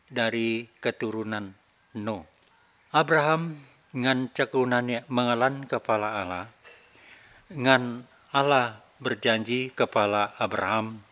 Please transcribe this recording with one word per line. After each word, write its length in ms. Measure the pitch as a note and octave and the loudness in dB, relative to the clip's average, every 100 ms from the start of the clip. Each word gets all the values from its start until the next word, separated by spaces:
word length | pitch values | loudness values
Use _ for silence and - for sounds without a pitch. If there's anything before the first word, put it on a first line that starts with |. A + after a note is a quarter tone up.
| _ | _
dari 560 | B2 A2+ A#2 A2+ A2+ A#2+ _ | -2 0 0 0 -2 -6 _
keturunan 720 | B2 - A2+ A2 G#2+ G#2+ G2 G2 _ _ _ | -4 -2 -4 -4 -6 -6 -8 -14 _ _ _
Nuh. 320 | A2+ G#2 G2+ - _ _ _ _ _ _ | -8 -6 -6 -10 _ _ _ _ _ _
Abraham 720 | D3+ D3+ D#3+ D3 D#3+ E3 D3 C3+ - _ | 0 2 2 2 0 -2 -10 -18 -20 _
ngan 400 | C3 B2+ B2+ B2+ | -2 0 0 -2
cakelunannya 720 | - C3 C3 B2+ B2 B2 A#2+ - | -4 0 2 2 2 0 -4 -2
mengelan 640 | B2 B2 A#2 C3 C#3 C3+ | 0 2 2 2 0 -6
kepala 480 | A#2+ - G#2+ G#2+ G#2+ | -4 0 0 -2 -4
Allah, 320 | F2+ F2+ A2 - - - _ - - - - - - | -6 -8 -10 -18 -20 -20 _ -20 -20 -20 -20 -20 -16
ngan 480 | D#3 B2+ C3 B2 A#2+ B2 - _ | 0 4 4 4 -8 -14 -20 _
Allah 480 | C#3 C#3 C3+ A#2+ G#2+ - - | 2 4 4 2 -4 -20 -8
berjanji 720 | B2+ A2+ A#2+ A2+ A2 B2 B2+ | -6 0 2 0 0 -4 -2
kepala 640 | - A#2 A#2 G#2 G#2 G#2 - | -2 0 2 2 2 -2 -2
Abraham, 560 | G#2+ G#2 F#2+ A2 A2 A2 - | -4 -2 0 -2 -2 -10 -18